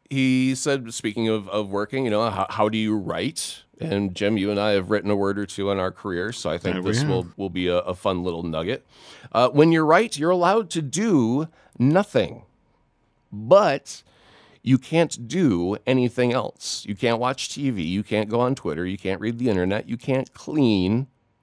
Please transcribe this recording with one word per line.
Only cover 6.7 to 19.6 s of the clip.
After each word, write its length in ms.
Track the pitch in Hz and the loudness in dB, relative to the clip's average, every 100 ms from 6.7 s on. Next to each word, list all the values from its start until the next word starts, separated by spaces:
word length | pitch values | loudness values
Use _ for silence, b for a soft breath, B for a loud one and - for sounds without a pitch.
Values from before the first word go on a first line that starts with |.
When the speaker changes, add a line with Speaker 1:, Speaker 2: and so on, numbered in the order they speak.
| 92 | -2
Speaker 2:
Yeah, 60 | |
we 100 | 95 | -2
Speaker 1:
this 100 | 110 | 0
will, 180 | 151 92 | 0 -2
Speaker 2:
have. 80 | 87 - | -4 -6
Speaker 1:
will 140 | 98 | -6
be 160 | 87 90 | -2 0
a, 120 | 87 | 0
a 160 | 87 | -2
fun 280 | 92 101 92 | -2 -2 0
little 220 | 90 85 | -2 -4
nugget. 420 | 87 80 85 127 _ B B B B | -4 -4 -4 -6 _ B B B B
Uh, 160 | 113 123 | 0 4
"When 240 | 147 165 | 6 6
you 100 | 165 | 6
write, 360 | 151 170 226 - | 4 4 4 0
you're 120 | 160 | 0
allowed 400 | 180 175 220 185 | 2 2 2 0
to 120 | 170 | -4
do 680 | 143 165 226 165 113 131 165 b b - | -4 -2 2 4 4 0 -4 b b 0
nothing, 640 | 127 170 202 127 82 - - _ _ _ _ _ _ _ _ | 4 4 2 0 0 -4 -20 _ _ _ _ _ _ _ _
but 720 | 104 113 190 196 139 - - b b b b b b | -8 4 4 4 0 -6 -18 b b b b b b
you 160 | - 131 | 2 2
can't 500 | - 160 165 - 117 | 4 2 2 -2 -6
do 480 | 156 160 87 90 101 - | 0 2 2 0 -2 0
anything 460 | 131 123 - 123 | 2 2 2 0
else. 520 | 120 - - - - - | 0 -4 -8 -10 -8 -8
You 80 | |
can't 240 | 101 120 117 | -2 0 0
watch 300 | 123 135 - | -2 -4 -8
T 200 | - 139 | -6 -4
V. 120 | 107 | -2
You 200 | 80 95 | -2 -2
can't 260 | 104 107 107 | -2 -2 0
go 120 | 113 | 0
on 140 | 123 | 0
Twitter. 320 | 135 - 76 90 | -2 -4 -4 -4
You 120 | 98 | -6
can't 220 | 92 95 | -6 -4
read 180 | 110 120 | -4 -2
the 100 | 127 | 0
internet. 400 | 95 | 2